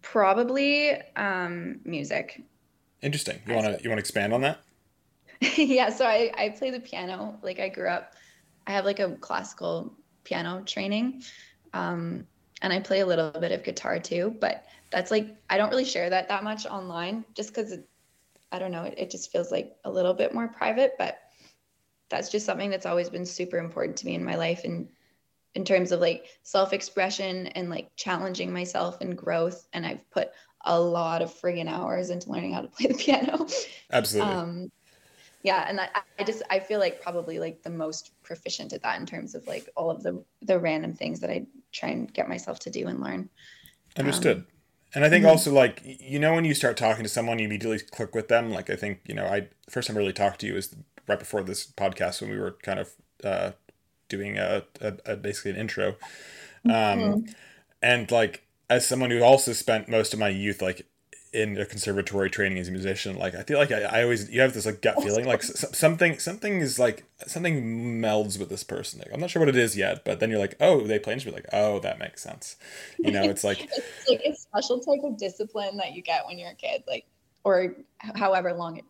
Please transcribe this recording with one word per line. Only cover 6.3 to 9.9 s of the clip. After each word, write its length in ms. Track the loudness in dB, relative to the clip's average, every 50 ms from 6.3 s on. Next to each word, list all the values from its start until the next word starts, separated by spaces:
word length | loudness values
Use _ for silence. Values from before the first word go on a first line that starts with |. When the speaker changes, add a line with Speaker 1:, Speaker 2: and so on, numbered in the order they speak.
| 0
Speaker 1:
I 120 | -2 -4 -4
play 200 | -4 -4 -6 -6
the 100 | -6 -8
piano. 580 | -10 -10 -10 -8 -8 -8 -8 -8 -8 -10 -12 -10
Like, 160 | -10 -10 -6 -6
I 80 | -6 -6
grew 200 | -6 -4 -4 -2
up, 260 | -2 -2 -6 -10 -20 -20 -20 -20 -20 _ _ _ _ _ _
I 60 | -4
have, 120 | -2 0 0
like, 140 | 0 0 0
a 160 | -2 -2 -2
classical 800 | -8 -8 -6 -6 -6 -6 -8 -12 -6 -4 -4 -4 -4 -6 -10